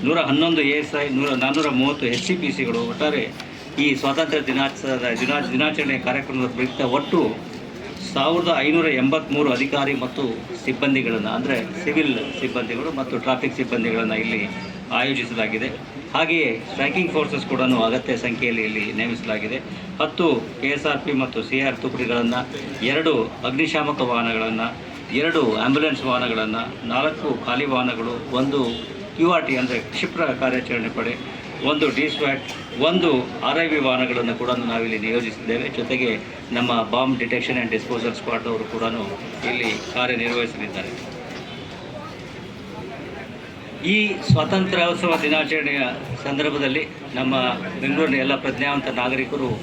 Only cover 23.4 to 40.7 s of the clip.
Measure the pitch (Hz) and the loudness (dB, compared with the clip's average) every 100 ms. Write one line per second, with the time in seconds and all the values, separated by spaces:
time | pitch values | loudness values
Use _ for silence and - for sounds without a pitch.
23.4 | 123 131 156 156 147 143 123 120 117 113 | -4 0 0 2 0 0 2 2 2 0
24.4 | 110 110 117 120 - - - 120 156 175 | 0 0 -2 -4 -12 -12 -2 0 2 4
25.4 | 123 110 120 139 151 131 131 123 123 113 | 4 2 2 4 2 0 0 0 2 0
26.4 | 110 110 120 117 117 123 151 156 151 117 | 0 -2 -4 -8 -2 0 0 0 -2 -2
27.4 | 120 127 143 127 127 113 113 120 - 127 | -2 -2 0 0 0 -2 -4 -4 -2 0
28.4 | 139 139 117 117 - - - - 170 170 | 2 2 0 -2 -8 -10 -10 2 4 4
29.4 | - 127 123 120 101 - 185 - 156 127 | 2 0 0 -2 -4 -4 -4 0 0 2
30.4 | 131 123 120 120 110 127 117 123 - - | 2 0 0 -2 -2 -2 -4 -4 -8 -10
31.4 | - - 131 151 151 120 151 - 143 135 | -10 -2 0 2 2 2 0 0 0 0
32.4 | - - - 117 151 180 170 127 - - | -4 -10 -10 2 4 4 4 4 2 -2
33.4 | 120 151 165 151 131 127 127 120 117 117 | 0 2 2 2 2 2 2 0 0 0
34.4 | 123 123 117 113 113 110 110 120 113 107 | 0 0 0 0 0 0 0 0 0 -6
35.4 | 110 117 143 - 117 131 123 104 - - | -2 -2 -2 -4 -2 0 2 0 -6 -12
36.4 | - 120 123 117 107 117 131 127 117 120 | -4 0 2 2 2 2 2 2 0 0
37.4 | 120 127 113 113 - 117 117 113 - 113 | 0 0 0 -2 0 -2 -2 -4 -4 -2
38.4 | 113 110 107 113 113 113 98 101 117 - | -2 -2 -2 -2 -2 -2 -4 -6 -10 -6
39.4 | 120 120 117 107 - 123 123 120 117 120 | -2 0 0 -2 -4 -2 0 0 0 0
40.4 | 117 107 104 | -2 -4 -6